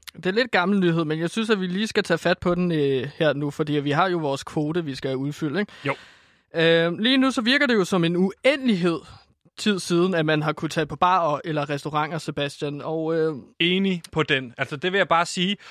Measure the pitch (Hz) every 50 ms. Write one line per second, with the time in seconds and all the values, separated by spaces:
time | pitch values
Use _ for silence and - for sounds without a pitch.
0 | _ - - - 165 - 196 220 226 233 - 190 175 185 208 196 180 175 165 165
1 | 165 151 156 160 165 165 - 226 220 214 220 196 185 180 175 196 220 214 - 214
2 | 190 - 175 160 - 170 185 - - 180 175 175 180 175 165 156 143 139 135 131
3 | 113 139 - - 165 151 135 143 147 143 - - 156 147 147 147 139 147 139 156
4 | 185 190 180 170 156 139 139 135 - - - 160 151 151 160 180 165 143 131 -
5 | - 135 131 131 135 143 147 - 165 151 135 190 208 - - - - 139 135 -
6 | - - - - _ _ _ _ _ _ - 165 160 165 165 165 165 170 175 156
7 | 214 240 269 269 262 269 233 277 220 233 262 285 285 247 240 214 180 - 202 185
8 | 170 165 175 175 185 196 - - - 254 294 285 262 247 208 170 175 175 165 -
9 | - - - - _ _ _ _ _ _ _ - - 214 202 180 - - 175 170
10 | 175 190 185 165 156 156 156 151 151 156 151 - 170 151 - 170 156 - 156 -
11 | - 180 185 185 170 151 147 - - 170 151 151 147 147 147 139 - 151 147 151
12 | 151 151 170 156 - - 143 - 143 143 - - 156 147 143 143 120 147 160 165
13 | 160 160 165 160 160 160 156 123 - - _ - 170 175 180 190 196 196 185 170
14 | - - - 160 151 - 151 131 131 120 117 - 139 - 156 139 170 185 180 202
15 | 185 147 170 165 175 - - 185 175 190 202 - - -